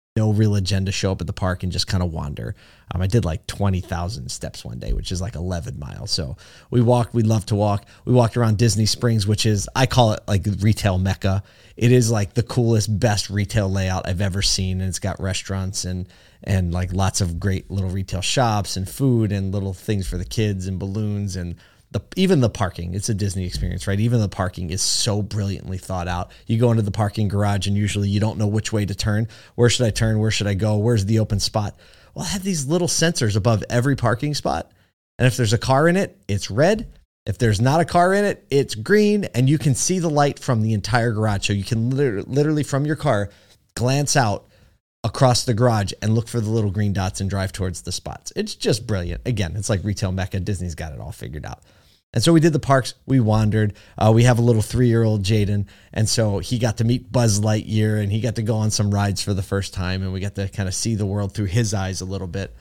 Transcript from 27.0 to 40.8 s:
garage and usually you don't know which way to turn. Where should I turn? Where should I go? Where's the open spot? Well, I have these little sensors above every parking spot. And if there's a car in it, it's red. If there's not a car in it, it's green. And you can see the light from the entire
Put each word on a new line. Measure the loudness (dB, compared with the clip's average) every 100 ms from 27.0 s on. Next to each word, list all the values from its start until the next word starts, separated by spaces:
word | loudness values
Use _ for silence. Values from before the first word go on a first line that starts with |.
| -2 0 0
garage | 0 0 0 0
and | 0
usually | 0 0 0
you | 0
don't | 0 0
know | -2
which | -2 -2
way | -2 -2
to |
turn. | -2 -2 0 -2 -8 -10 2
Where | 2
should | 4 0
I |
turn? | 0 0 2
Where | 0
should | 0 0
I |
go? | 0 0 2
Where's | 2 2 2
the | 2
open | 2 0
spot? | -2 -2 -4 -6 -18 -20 -16
Well, | -10 -6
I |
have | -4
these | -2 -2 0
little | 0 0
sensors | 2 0 2 0 2
above | 2 2 0
every | 0 2 2
parking | 2 0 -2
spot. | -4 -2 -4 -6 _ _ _ _ -4
And | -2
if | 0
there's | 0
a | 0
car | 2 2 4
in | 2
it, | 0 -6 -6
it's | -6 -4
red. | 0 2 2 -4 -16 _ _ -8
If | 0
there's | 0 2
not | 2 2
a | 2
car | 4 4
in | 4 0
it, | -2 -2
it's | 0 0 -4
green. | 2 4 4 2 0
And | 2 4
you | 4
can | 2
see | 0 0 0
the | 2
light | 2 2 0
from | -2 0
the | 2
entire | 0